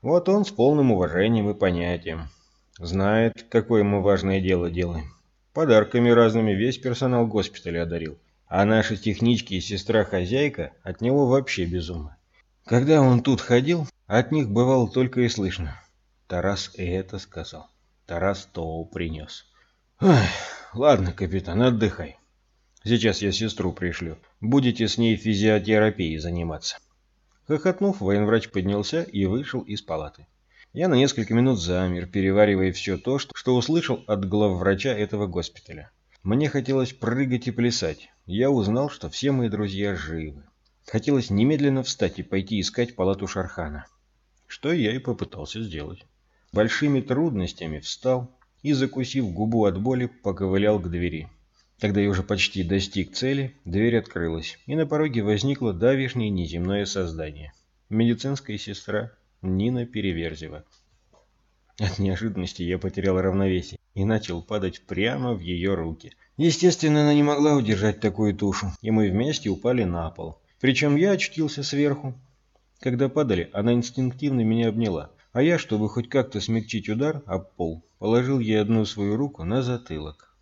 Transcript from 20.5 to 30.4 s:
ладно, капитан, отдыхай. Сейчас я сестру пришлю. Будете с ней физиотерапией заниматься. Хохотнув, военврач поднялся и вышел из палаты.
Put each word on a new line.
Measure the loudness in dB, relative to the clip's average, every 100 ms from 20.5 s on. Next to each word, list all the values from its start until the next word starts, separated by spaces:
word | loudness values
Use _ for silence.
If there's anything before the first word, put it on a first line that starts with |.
| -14 -14
ладно, | 2 4 6 2
капитан, | -4 -4 -4 -2 2
отдыхай. | 2 4 0 0 -12 -14 _ _ _ _ _ _
Сейчас | 0 2 2 2
я | -2
сестру | -2 -4 -2 -4
пришлю. | -2 -6 -4 -8 -10 _ _
Будете | 2 2 2 0 -2
с | 2
ней | 2 2
физиотерапией | 0 2 4 4 4 4 4 2 -4 -4
заниматься. | -6 -4 -6 -6 -10 -12 _ _ _ _ _ _ -4
Хохотнув, | -2 0 0 -2 0
военврач | 0 2 4 2 0
поднялся | -4 -2 -2 -2 -4
и | -4 -2 0
вышел | 0 -4 -8
из | -8 -12
палаты. | -6 -8 -8 -14 -20 _